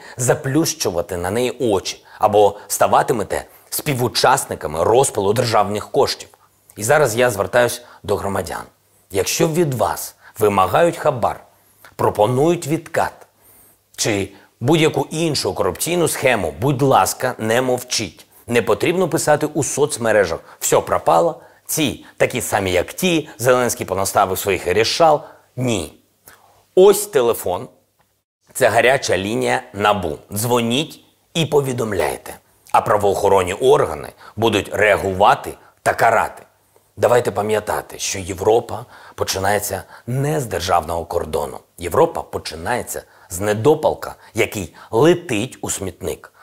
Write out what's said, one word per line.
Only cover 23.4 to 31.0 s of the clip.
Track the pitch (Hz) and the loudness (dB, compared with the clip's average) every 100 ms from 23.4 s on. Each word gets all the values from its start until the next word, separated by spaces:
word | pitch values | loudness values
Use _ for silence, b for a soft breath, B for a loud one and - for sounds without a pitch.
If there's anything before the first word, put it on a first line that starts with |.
| 120 127 123 - 90 | 2 4 2 -2 -4
понаставив | 92 95 - 98 92 | -4 0 2 2 0
своїх | 101 90 - | -2 -2 0
і | |
рішав". | - 147 - 165 151 - B B - | 0 0 2 4 2 -2 B B -6
Ні. | 123 107 73 - _ _ _ b b b b | -4 -2 -4 -12 _ _ _ b b b b
Ось | - 190 196 - | 6 6 6 2
телефон. | 143 117 110 92 90 127 _ _ _ _ _ _ _ _ | 0 2 0 -2 -6 -8 _ _ _ _ _ _ _ _
Це | - 120 | 0 2
гаряча | 107 117 135 - 92 | 4 4 4 2 -2
лінія | 98 120 123 127 - | -2 -2 -2 -2 -4
набу. | 98 104 101 87 71 - | 0 2 2 -2 -8 -10
Дзвоніть | 104 117 123 117 123 156 - | -6 0 0 0 -2 -4 -10